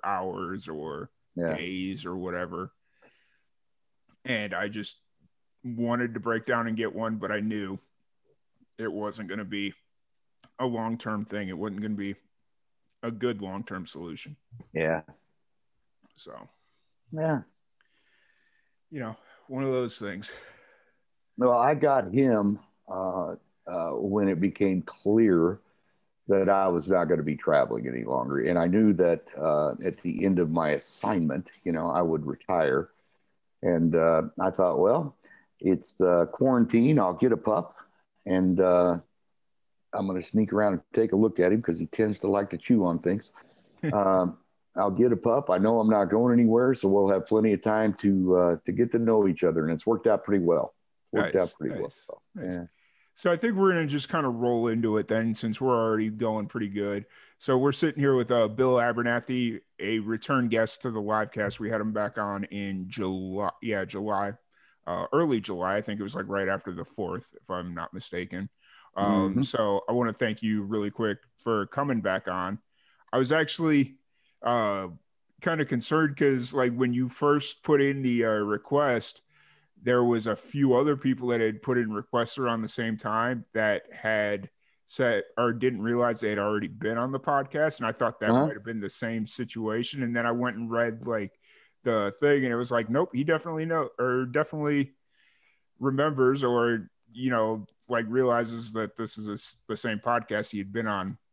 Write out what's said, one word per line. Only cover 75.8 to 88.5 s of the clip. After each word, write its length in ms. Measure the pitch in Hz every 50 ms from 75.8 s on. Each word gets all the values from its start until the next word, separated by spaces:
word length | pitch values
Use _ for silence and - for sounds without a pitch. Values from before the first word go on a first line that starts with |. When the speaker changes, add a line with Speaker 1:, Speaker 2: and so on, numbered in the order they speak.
| - - 156 160 160 147 139
Speaker 1:
'cause, 360 | - 147 139 135 127 123 127
like, 200 | 135 135 127 123 120
when 180 | 120 127 123
you 160 | 120 123 127 123
first 540 | - - 151 147 147 143 143 - - -
put 180 | - - 151 139
in 220 | 139 139 139 139
the, 220 | 131 127 120 117 113
uh, 60 | 113 107 104
request, 800 | 104 104 104 101 - - 143 143 147 135 120 110 - - - - _ _ _ _ _ _ _ _ _ _ _ _
there 220 | - 123 123 123 123
was 220 | 120 117 113 107
a 100 | 113 101
few 380 | - - - - 143 139 131 123
other 220 | 123 143 151 143
people 320 | 135 - 131 127 131 123 123
that 120 | 120 113
had 220 | 113 110 107 104
put 140 | - 135 123 123
in 140 | 117 107
requests 460 | 107 104 - - - 120 117 117 - 139
around 240 | 131 120 117 113
the 60 | 110 107
same 280 | - - 117 113 110
time 480 | 107 - 107 107 113 117 123 127 117 - _
that 400 | - 110 110 107 101 - - -
had 580 | - - - 110 110 107 104 104 104 98 98 - _ _ _ _ _ _ _
said, 380 | - - - 131 120 113 98 - - - 113
or 140 | 120 120
didn't 300 | 117 113 127 131 123 95
realize 380 | 104 117 120 120 120 117 117 -
they 100 | 113 107
had 80 | 107 101
already 300 | 101 104 107 104 117 -
been 280 | 104 107 - 107 117 117
on 140 | 123 131
the 80 | 135 131
podcast. 580 | - 156 143 139 135 - - 151 156 156 - -
And 60 | 123
I 60 | 113
thought 280 | 113 - 123 113 - -
that 100 | 104 110
Speaker 2:
Uh-huh. 160 | 117 131 147
Speaker 1:
might 80 | 139